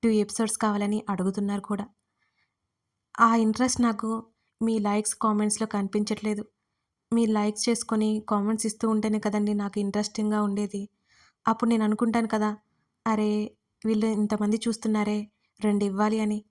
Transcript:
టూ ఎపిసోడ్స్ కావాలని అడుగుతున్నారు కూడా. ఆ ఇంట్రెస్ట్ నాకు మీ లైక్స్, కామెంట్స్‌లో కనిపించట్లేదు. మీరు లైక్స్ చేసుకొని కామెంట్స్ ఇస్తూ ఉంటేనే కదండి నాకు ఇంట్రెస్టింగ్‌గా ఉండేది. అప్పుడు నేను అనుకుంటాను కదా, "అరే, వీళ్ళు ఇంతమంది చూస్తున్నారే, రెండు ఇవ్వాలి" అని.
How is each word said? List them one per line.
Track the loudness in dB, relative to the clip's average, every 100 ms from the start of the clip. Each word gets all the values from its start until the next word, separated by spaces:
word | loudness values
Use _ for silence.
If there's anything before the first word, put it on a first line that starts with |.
టూ | 4
ఎపిసోడ్స్ | 2 0 -2 -2 0
కావాలని | 0 0 0 -2 -2
అడుగుతున్నారు | -2 -2 -2 -4 -4
కూడా. | -4 -6 -6 _ _ _ _ _ _ _ _ _ _ _ _ 2
ఆ | 4
ఇంట్రెస్ట్ | 4 2 2 0 2
నాకు | 0 0 -4 -6 -8 _ _ _
మీ | 0 0
లైక్స్, | 0 0 -2
కామెంట్స్‌లో | -2 0 2 0 0 -2
కనిపించట్లేదు. | -2 -2 -2 -2 -2 -2 -4 -6 _ _ _ _ _ _
మీరు | 2 2
లైక్స్ | 2 0 0 -2
చేసుకొని | -2 0 0 2 0 0
కామెంట్స్ | 0 0 0 -2
ఇస్తూ | -2 0
ఉంటేనే | 0 0 0
కదండి | 0 0 0
నాకు | 0 -2 -4
ఇంట్రెస్టింగ్‌గా | -2 -2 -4 -2 -2 0
ఉండేది. | 0 -2 -4 -6 -10 _ _ _ _ _ -2
అప్పుడు | 0 2
నేను | 2
అనుకుంటాను | 2 2 0 0 0
కదా, | 0 0 -4 _ _ _ _ -2
"అరే, | 0 2 0 -2 _ _ _
వీళ్ళు | 0 2 2
ఇంతమంది | 0 0 0 0 0 0
చూస్తున్నారే, | -2 0 0 0 -2 -6 _ _ _
రెండు | 0 2
ఇవ్వాలి" | 2 2 0 2
అని. | -2 -4 -8